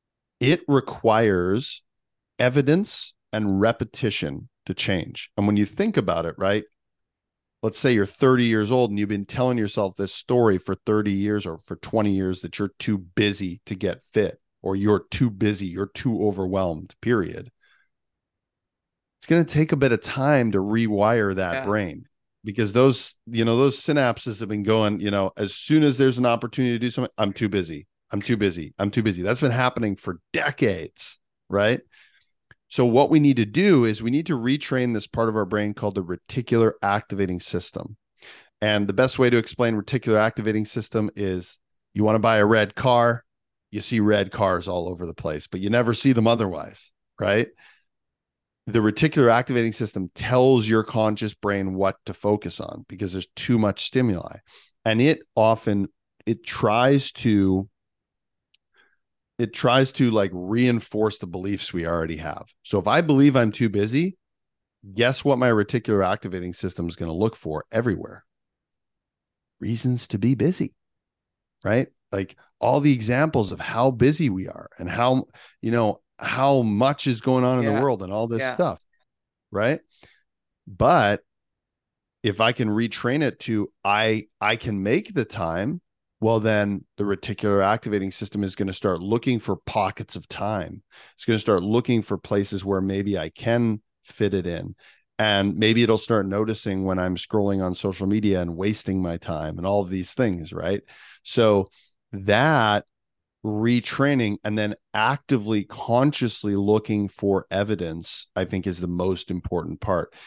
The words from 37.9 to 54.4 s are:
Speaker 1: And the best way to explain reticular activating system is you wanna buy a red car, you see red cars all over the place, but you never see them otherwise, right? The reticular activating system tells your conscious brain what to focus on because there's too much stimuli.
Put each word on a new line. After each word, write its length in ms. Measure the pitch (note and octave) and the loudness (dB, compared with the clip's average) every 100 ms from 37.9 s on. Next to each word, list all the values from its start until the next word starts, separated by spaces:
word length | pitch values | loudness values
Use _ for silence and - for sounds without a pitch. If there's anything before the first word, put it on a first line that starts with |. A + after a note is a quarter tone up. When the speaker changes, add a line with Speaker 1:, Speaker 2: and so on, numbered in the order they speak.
| G#2+ _ _ - - _ _ | -16 _ _ -20 -20 _ _
Speaker 1:
And 240 | G#2+ G#2 G2+ | 0 2 2
the 80 | |
best 240 | G2 C3 - | 2 2 4
way 100 | B2 | 4
to 80 | A#2+ | 4
explain 380 | A2 - A#2+ | 0 -2 -2
reticular 440 | G#2+ G2 C3 A#2 A2 | -2 -4 -4 2 2
activating 460 | A2 - A2 G#2+ | 2 0 -2 -2
system 460 | G#2+ - G#2 A2+ G#2+ | -4 -8 -6 -4 -4
is 440 | - G2 F2+ F2 - _ _ _ | -4 -4 -4 -8 -18 _ _ _
you 120 | G2+ | 0
wanna 160 | G#2+ A2 | 2 4
buy 180 | A2+ A2 | 4 4
a 80 | G#2 | 4
red 280 | A2+ G#2 | 4 2
car, 520 | - C3 A#2+ A#2 A#2 - _ _ _ _ | 0 2 4 4 0 -8 _ _ _ _
you 120 | G#2 | -10
see 180 | - A#2 | -2 2
red 320 | G#2 G#2 G2 | 4 2 0
cars 340 | - G2 F2+ F2+ | 0 0 0 -2
all 220 | F2+ E2+ | -6 -6
over 160 | F2 | -8
the 80 | F2 | -10
place, 340 | D2+ - D2+ - | -8 -8 -8 -8
but 140 | F#2 | -6
you 80 | G2 | 0
never 240 | A#2 A#2 | 2 2
see 200 | A2+ C3+ | 2 2
them 140 | A#2 A2 | 4 4
otherwise, 640 | A#2 G2+ E2 - - - _ _ - | 2 -2 -6 -12 -16 -20 _ _ -6
right? 300 | G2+ G#2 - _ _ _ _ _ _ _ _ _ _ _ - | 0 0 -2 _ _ _ _ _ _ _ _ _ _ _ -2
The 120 | A2+ | 2
reticular 540 | G#2+ G#2 D#3 D#3 A#2+ | 2 2 2 4 6
activating 400 | A2+ B2+ B2 A2+ | 4 2 0 -2
system 400 | - A2 G2 F2+ | -2 -6 -6 -8
tells 540 | - A2+ B2+ C3 B2+ G#2+ | -8 0 4 6 4 4
your 160 | A2+ | 2
conscious 500 | G#2+ A#2 G#2+ G#2 G#2+ | 2 0 0 0 -6
brain 400 | - G#2 G2+ F#2+ | -4 -2 -2 -2
what 220 | F#2+ F#2+ - | 0 -2 -2
to 100 | - | -10
focus 460 | - G#2 G#2 F2 - | -4 -2 0 -2 -10
on 240 | - - - | -12 -14 -16
because 260 | F#2 G2 | -10 -8
there's 140 | F#2 - | -8 -10
too 240 | - - A#2+ | -8 0 2
much 280 | G#2+ G2 - | 2 0 -4
stimuli. 500 | C3 B2 F2 - - | 0 0 -2 -8 -16